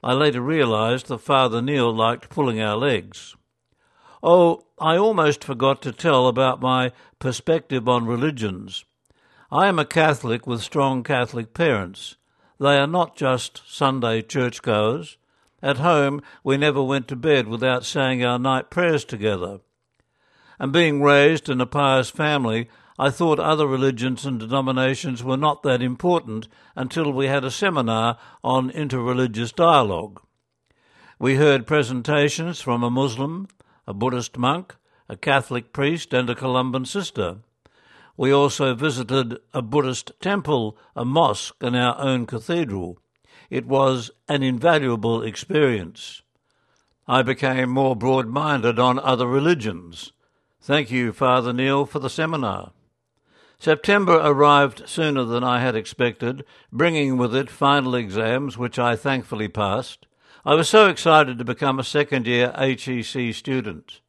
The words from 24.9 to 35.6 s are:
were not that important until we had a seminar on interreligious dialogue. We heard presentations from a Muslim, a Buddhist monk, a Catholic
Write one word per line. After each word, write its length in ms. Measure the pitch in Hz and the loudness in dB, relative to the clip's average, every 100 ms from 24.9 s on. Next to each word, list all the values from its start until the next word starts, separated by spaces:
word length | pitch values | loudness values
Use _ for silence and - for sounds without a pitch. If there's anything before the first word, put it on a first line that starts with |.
| 135 160 123 | -2 -6 -6
were 140 | 120 131 | -4 0
not 240 | 151 143 | 0 0
that 180 | 147 123 | 0 0
important 680 | 123 123 175 175 - 110 113 _ _ - | 0 -2 0 0 -2 -12 -12 _ _ -10
until 340 | 131 - 151 | -6 -2 -2
we 180 | 131 135 | 0 0
had 160 | 139 | 0
a 60 | 131 | -2
seminar 680 | 117 202 160 117 113 117 117 - - | -2 -2 0 0 0 0 -2 -12 -8
on 260 | 120 131 127 | 0 0 0
interreligious 840 | 143 151 127 120 127 127 110 117 | -4 -4 -4 -2 0 -2 -2 -8
dialogue. 680 | - 170 151 110 87 101 - _ _ _ _ _ _ _ _ - _ | 2 6 6 4 -2 -6 -14 _ _ _ _ _ _ _ _ -20 _
We 180 | 123 135 | 0 4
heard 300 | 151 135 117 | 4 4 2
presentations 960 | 151 120 127 117 147 147 165 160 131 | 0 0 -4 -2 0 2 0 -6 -6
from 220 | - 120 | -2 0
a 80 | 120 | 0
Muslim, 580 | 123 135 113 143 165 196 _ _ _ - | 0 0 -2 -6 -8 -12 _ _ _ -14
a 80 | |
Buddhist 420 | 101 123 123 117 - | -4 -2 -2 -8 -4
monk, 400 | 127 160 185 - _ _ _ | -2 -2 -6 -20 _ _ _
a 80 | 107 | -8
Catholic 560 | - 139 - 123 | 0 0 0 -8